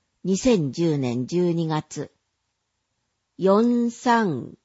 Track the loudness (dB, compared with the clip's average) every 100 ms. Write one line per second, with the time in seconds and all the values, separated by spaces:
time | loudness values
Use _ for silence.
0 | _ _ -4 0 2 2 0 -2 0 0
1 | -2 -4 -4 -2 0 0 -2 -4 -6 -12
2 | -12 _ _ _ _ _ _ _ _ _
3 | _ _ _ -2 2 4 4 2 -2 -2
4 | 0 2 2 -2 -8 -16